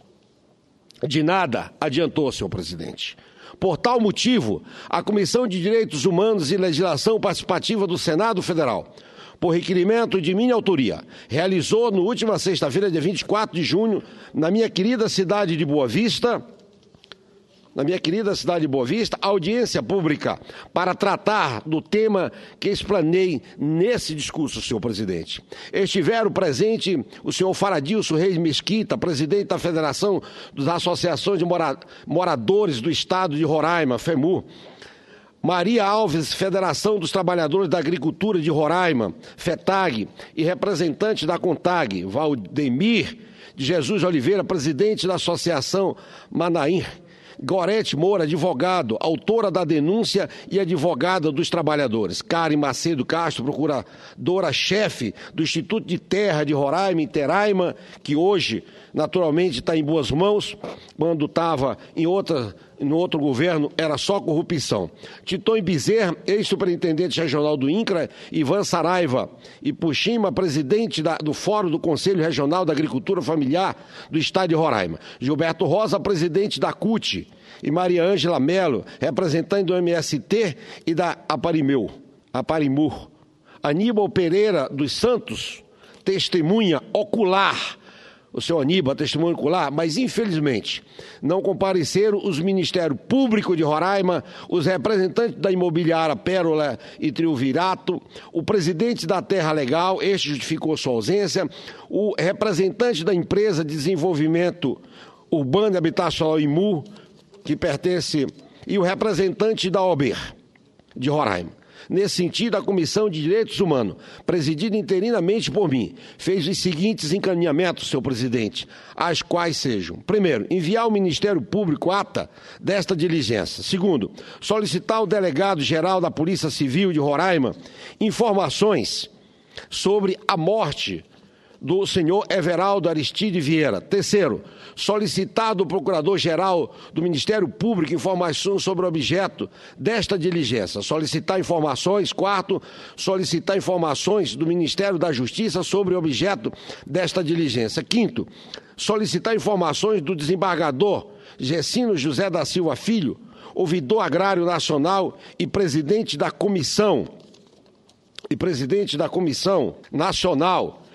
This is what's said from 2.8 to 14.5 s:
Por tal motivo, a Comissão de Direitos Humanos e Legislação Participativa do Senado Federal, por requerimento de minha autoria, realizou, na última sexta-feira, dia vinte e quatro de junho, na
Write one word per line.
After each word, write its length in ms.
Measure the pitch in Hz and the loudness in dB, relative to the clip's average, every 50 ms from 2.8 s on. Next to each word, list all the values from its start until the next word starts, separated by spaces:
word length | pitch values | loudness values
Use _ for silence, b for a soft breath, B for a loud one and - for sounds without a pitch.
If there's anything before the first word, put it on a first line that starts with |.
| - - - - - - - B B B B B B B B B | -12 -12 -10 -10 -12 -12 -12 B B B B B B B B B
Por 180 | - 190 160 - | -2 -2 0 0
tal 200 | - 240 247 240 | 0 2 2 2
motivo, 640 | 220 202 - - - 240 254 214 127 107 92 76 B B B B B | 2 2 0 0 0 2 2 2 2 0 -4 -4 B B B B B
a 160 | B - 170 | B -4 -2
Comissão 440 | - - 214 208 190 139 - 240 254 | -2 0 0 0 0 2 0 0 0
de 160 | 214 180 185 | 0 -2 -2
Direitos 420 | 165 202 220 226 220 - - 143 120 | 0 0 2 2 0 0 -2 0 0
Humanos 480 | 196 175 175 202 226 220 196 151 127 | 2 2 2 2 2 2 0 0 0
e 60 | 190 190 | 0 0
Legislação 600 | 185 180 156 139 190 180 151 131 - 214 226 208 | 0 0 0 0 0 0 0 0 2 2 2 2
Participativa 680 | 220 202 165 - - - 185 156 - - 226 208 196 | 0 -2 -2 -2 -2 -2 -2 0 0 0 0 0 0
do 100 | 170 175 | -2 -2
Senado 460 | 131 - 170 151 165 214 226 220 185 | -2 -2 0 0 2 2 2 0 -2
Federal, 520 | - - 185 160 151 123 107 82 - - B B B B B B B B B B | -2 -2 0 0 0 0 0 -2 -6 -8 B B B B B B B B B B
por 100 | - 180 | 0 0
requerimento 680 | 165 175 - - 190 180 175 202 226 233 233 - - 190 | 0 0 0 0 2 2 4 4 2 2 2 0 0 0
de 140 | 156 160 185 | 0 2 2
minha 180 | 202 240 254 | 2 2 2
autoria, 480 | 240 220 - 196 180 139 127 98 80 - - B B B B | 2 2 2 2 2 2 2 0 0 -4 -8 B B B B
realizou, 640 | B 110 151 170 190 190 175 135 - - 220 240 233 | B -2 0 0 2 2 0 2 2 2 2 2 2
na 100 | 196 190 | 2 2
última 380 | 175 214 240 170 226 220 202 156 | 2 0 0 0 0 0 0 0
sexta-feira, 520 | - 185 180 135 170 143 120 185 202 196 | 0 0 0 0 0 0 0 0 0 2
dia 100 | 165 165 | 0 0
vinte 200 | 139 190 190 135 | 0 0 0 -2
e 40 | - | -2
quatro 320 | - 202 208 220 - - | 0 0 0 0 0 -2
de 60 | 170 | -4
junho, 400 | 156 117 139 196 220 226 202 156 B B B B B B B | -2 0 2 2 2 2 0 0 B B B B B B B
na 160 | 131 156 170 | 0 0 2